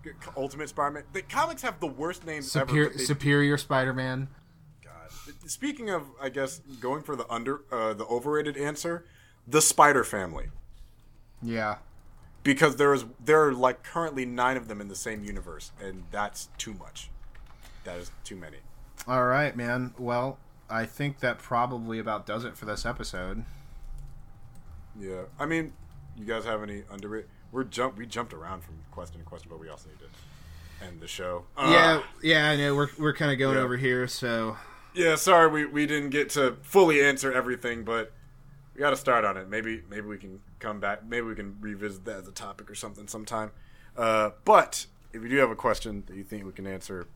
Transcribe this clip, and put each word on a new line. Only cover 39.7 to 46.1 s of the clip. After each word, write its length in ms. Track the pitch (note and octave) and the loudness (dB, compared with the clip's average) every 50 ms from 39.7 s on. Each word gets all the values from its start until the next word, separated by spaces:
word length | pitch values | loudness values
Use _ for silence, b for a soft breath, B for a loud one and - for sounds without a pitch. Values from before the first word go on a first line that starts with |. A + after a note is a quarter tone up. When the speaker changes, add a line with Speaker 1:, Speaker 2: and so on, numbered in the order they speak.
| A2+ G#2+ - - | -6 -8 -10 -12
Speaker 1:
maybe 180 | G2+ G#2+ G#2 | -12 -10 -10
we 100 | G#2 G#2 | -10 -12
can 220 | F#2 F#2+ F#2+ F#2 G2+ - - - - | -12 -12 -16 -16 -16 -18 -20 -18 -10
come 200 | - A2 G#2+ G#2 | -8 -8 -6 -2
back. 260 | G2+ G2+ G#2 G#2 G#2+ | -2 -2 -4 -4 -6
Maybe 220 | A2+ A#2 A#2+ A#2 | -4 -4 -4 -4
we 80 | A2+ G#2+ | -4 -8
can 220 | G#2 G2+ G2+ G2 G2+ | -8 -10 -12 -12 -10
revisit 460 | G#2+ G#2+ G#2 G2 G#2 G#2 G2 F#2 F#2 | -10 -10 -8 -6 -8 -8 -8 -8 -10
that 120 | A2+ G#2 | -10 -10
as 100 | F#2+ F2+ | -10 -14
a 40 | G2 | -14
topic 380 | F#2+ - A2+ G2+ G2 - G#2 - | -14 -12 -12 -12 -12 -14 -16 -16
or 60 | G#2 | -12
something 320 | - - G#2+ G2+ G#2 G2+ | -12 -12 -12 -12 -14 -16
sometime. 440 | G2+ - A2 G#2+ - A#2 A2 A2 G#2 - b b b b b b b b | -12 -12 -12 -8 -4 -4 -4 -4 -6 -10 b b b b b b b b
Uh, 340 | A#2+ A#2 A2+ A2 A2 G#2+ G#2 - - - | 0 2 4 4 4 2 0 -2 -2 6
but 400 | - G#3+ F3+ - - - - - - - - - - - | 10 10 10 10 8 -2 -8 -8 -10 -18 -20 -20 -16 -14
if 80 | A2+ | -12
you 60 | A2+ A#2+ | -6 0
do 80 | C3 | 4
have 140 | C#3 C3+ A#2 | 6 6 4
a 40 | A2+ | 4
question 480 | - - A#2+ G#2 - - A2+ G2+ G2+ - | 0 2 2 2 2 -2 -6 -8 -8 -10
that 80 | - | -10